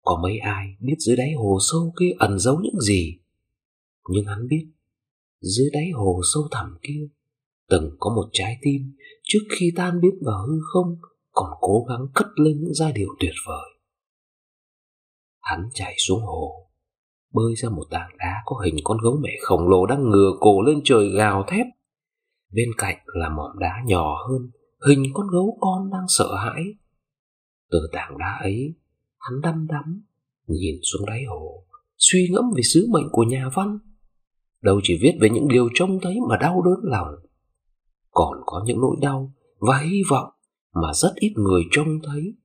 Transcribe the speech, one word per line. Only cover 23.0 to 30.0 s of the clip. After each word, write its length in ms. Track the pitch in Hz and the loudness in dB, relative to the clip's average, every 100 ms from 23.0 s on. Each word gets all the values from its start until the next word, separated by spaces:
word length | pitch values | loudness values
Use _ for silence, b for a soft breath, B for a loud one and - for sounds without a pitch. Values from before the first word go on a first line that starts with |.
| - | -8
là 240 | 87 82 | -6 -4
mỏm 300 | 78 76 - | -6 -8 -6
đá 140 | 87 98 123 | -6 -4 0
nhỏ 420 | 90 78 73 - | 2 2 -4 -4
hơn, 140 | 131 123 _ _ _ 139 | -6 -6 _ _ _ 4
hình 160 | 143 135 | 4 4
con 140 | 196 202 | -2 -2
gấu 300 | 175 196 - | 0 0 0
con 300 | 196 185 196 | -2 -2 -4
đang 140 | 190 185 | -6 -2
sợ 280 | - - 95 | 0 0 -2
hãi. 280 | 107 - 180 214 _ _ _ _ _ _ _ _ _ | -4 -6 -10 -10 _ _ _ _ _ _ _ _ _
Từ 80 | 85 76 | -2 0
tảng 240 | - - 69 | -8 -8 -8
đá 220 | 90 104 | -8 -4
ấy, 340 | 98 107 143 165 _ _ _ _ | -4 -4 -6 -10 _ _ _ _
hắn 220 | - 131 | -10 -4
đăm 260 | 160 160 156 | -2 -2 -4
đắm 340 | 147 156 190 | -6 -6 -12